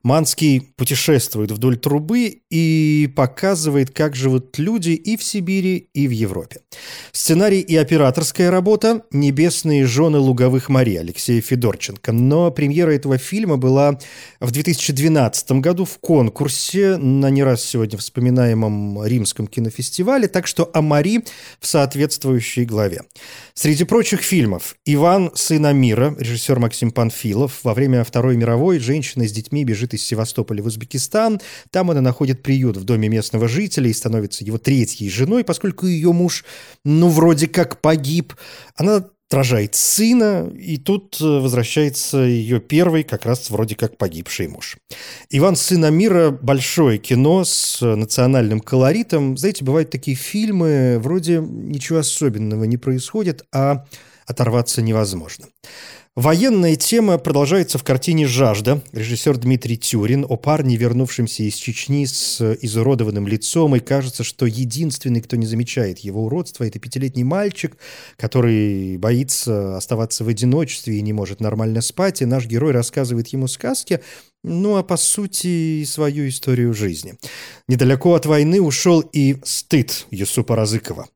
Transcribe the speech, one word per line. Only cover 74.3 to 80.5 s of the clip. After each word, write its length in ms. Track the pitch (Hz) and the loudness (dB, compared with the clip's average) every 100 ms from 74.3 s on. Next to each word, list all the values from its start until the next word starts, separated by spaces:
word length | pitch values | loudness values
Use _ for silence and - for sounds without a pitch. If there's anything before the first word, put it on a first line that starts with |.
| _ | _
ну, 340 | - 170 208 202 | -6 -2 0 0
а 40 | |
по 160 | 185 170 | 0 -2
сути, 840 | - - 196 - 180 170 160 156 | 0 -2 -4 -4 -2 -2 -2 -4
и 40 | 147 | -6
свою 420 | - 151 147 139 | -2 -2 0 -4
историю 460 | 131 - 123 120 | -4 -2 2 2
жизни. 400 | 107 104 78 87 - - - - - - | 0 -2 -4 -12 -16 -18 -18 -20 -16 -2
Недалеко 480 | 123 127 135 175 170 | 2 4 4 4 4
от 100 | 151 | 4
войны 340 | 151 151 190 | 2 4 4
ушёл 420 | 165 127 180 165 | 2 2 2 2
и 360 | - 151 135 135 | 2 2 2 0
«Стыд» 640 | - - - 151 - - - | -6 -8 0 0 0 -6 -10
Юсупа 460 | 95 98 - 113 | -6 -4 -2 0